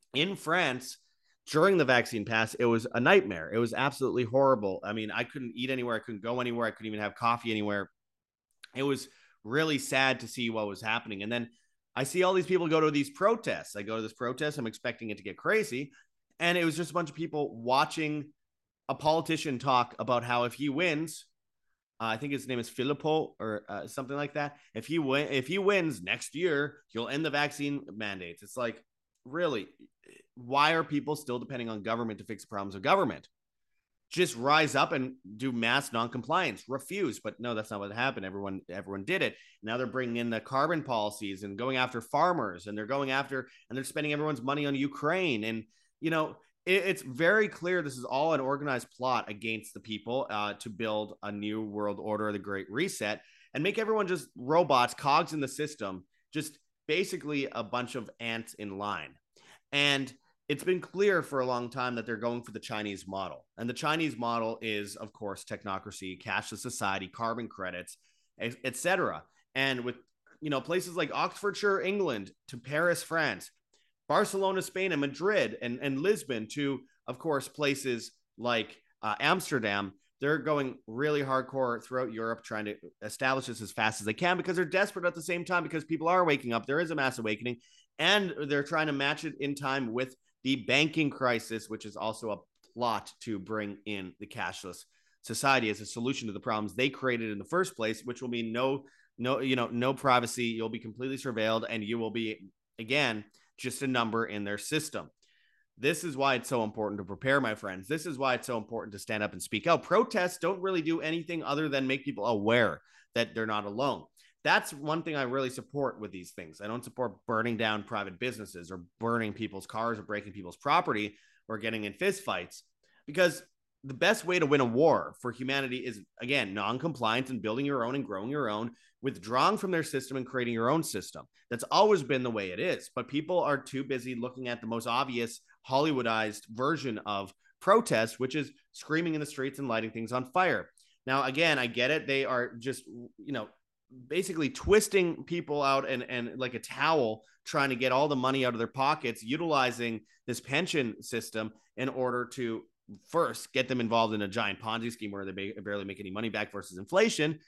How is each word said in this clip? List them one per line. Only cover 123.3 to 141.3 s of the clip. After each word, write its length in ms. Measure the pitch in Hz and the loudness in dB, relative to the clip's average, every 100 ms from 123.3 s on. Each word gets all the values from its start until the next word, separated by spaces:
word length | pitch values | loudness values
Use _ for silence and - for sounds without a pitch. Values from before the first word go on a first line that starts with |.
| - - _ _ _ | 2 -10 _ _ _
the 100 | 135 | -12
best 320 | 127 180 220 165 | 2 2 4 2
way 140 | 180 | 2
to 80 | 143 | 6
win 140 | 143 | 6
a 40 | 120 | 6
war 500 | 117 160 107 73 - | 6 6 6 2 -6
for 100 | 123 | -8
humanity 460 | 117 131 139 131 127 | -4 -2 0 0 -4
is, 240 | 123 104 - - | -6 -10 -14 -8
again, 360 | 123 139 104 104 | -2 0 0 -2
non-compliance 760 | 101 123 165 127 113 120 131 | -2 0 -2 0 2 2 0
and 120 | 120 | -2
building 260 | 107 120 143 | -2 0 0
your 180 | 135 117 | 0 0
own 80 | |
and 120 | 139 101 | -2 -4
growing 240 | 98 113 | -4 -4
your 200 | 147 120 | -2 -2
own, 220 | 104 117 - _ _ | -2 -4 -8 _ _
withdrawing 540 | 131 98 104 123 170 214 | -6 -6 0 4 4 2
from 120 | 190 | 0
their 140 | 165 | -2
system 340 | 147 135 - 135 | -2 -4 -4 -6
and 80 | 127 | -4
creating 300 | 127 120 113 | -2 -2 2
your 160 | 120 | 2
own 100 | 160 | 2
system. 460 | 156 101 - 76 - _ - | 0 -6 -8 -12 -18 _ -8
That's 120 | 117 - | -6 4
always 360 | 165 214 196 | 6 8 6
been 220 | 127 135 | 4 0
the 80 | 123 | 0
way 180 | 107 95 | -2 -2
it 100 | 90 | -2
is. 300 | 175 135 - 123 | 0 -2 -4 -6
But 120 | 120 | -2
people 320 | 143 156 180 | -2 2 2
are 180 | 147 135 | 4 2
too 260 | - 135 | -2 -6
busy 320 | 135 131 123 120 | -2 -4 -4 -6
looking 320 | 120 131 123 | -6 -6 -6
at 120 | 117 | -4
the 80 | 113 | -4
most 200 | 117 120 | -4 0
obvious 520 | 120 131 120 117 - - _ - | 0 0 0 -2 -6 -18 _ 0
Hollywoodized 720 | 135 156 131 117 110 110 104 - | 4 4 2 2 2 0 -4 -10
version 500 | 113 135 156 127 107 104 | -2 0 0 -2 -4 -4
of 280 | 101 95 - _ _ | -4 -4 -12 _ _
protest, 600 | 185 226 226 113 113 - | 6 6 6 2 2 0
which 160 | 131 151 | -2 -2
is 160 | 131 - _ | -4 -10 _
screaming 420 | - - 156 170 | -16 -2 0 0
in 60 | 156 | -2
the 60 | 147 | -4
streets 340 | - 135 135 | -4 -6 -4
and 80 | 135 | -2
lighting 240 | 113 110 | 0 -2
things 200 | 113 110 | -4 -4
on 200 | 127 127 | -2 0
fire. 380 | 185 180 107 - _ _ _ 127 | 2 4 2 -2 _ _ _ 0
Now, 180 | 135 | 2
again, 360 | 131 | 2